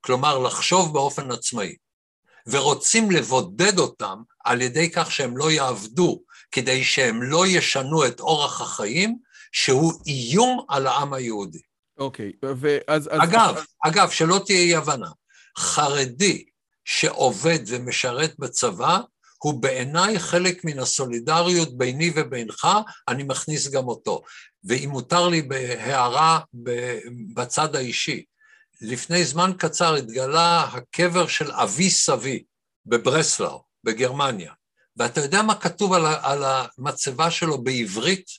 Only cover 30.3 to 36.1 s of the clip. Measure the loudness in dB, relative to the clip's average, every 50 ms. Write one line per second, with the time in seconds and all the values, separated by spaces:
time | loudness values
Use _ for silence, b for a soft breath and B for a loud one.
30.3 | 2 4 4 4 4 2 2 -2 -6 -12 -14 _ -2 0 0 2 4 2 2 2
31.3 | 0 -2 -2 -2 0 -2 -2 -2 0 0 2 2 2 2 2 2 2 0 0 -4
32.3 | -6 -6 -8 _ _ _ _ _ _ _ _ 0 0 2 2 2 2 2 2 2
33.3 | 0 -2 -2 -4 -6 -10 _ _ _ _ _ -4 -2 0 -2 -2 0 -2 -2 -2
34.3 | -2 -4 -10 -14 -18 _ _ _ _ _ _ _ _ -4 -4 -2 -2 -2 -2 0
35.3 | 2 2 2 2 0 0 -2 -6 -2 0 0 2 4 4 4 2